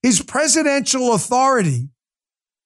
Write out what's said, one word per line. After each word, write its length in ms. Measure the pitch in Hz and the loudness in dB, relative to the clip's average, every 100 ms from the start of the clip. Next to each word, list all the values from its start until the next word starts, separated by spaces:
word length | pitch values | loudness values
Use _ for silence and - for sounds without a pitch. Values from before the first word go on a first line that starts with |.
his 180 | 247 196 | 0 0
presidential 920 | - 262 311 320 302 277 - 262 247 214 | -2 -2 0 2 0 0 -2 -2 0 0
authority 760 | - 247 269 254 170 123 139 _ _ _ _ _ _ _ | 0 0 2 2 0 -2 -6 _ _ _ _ _ _ _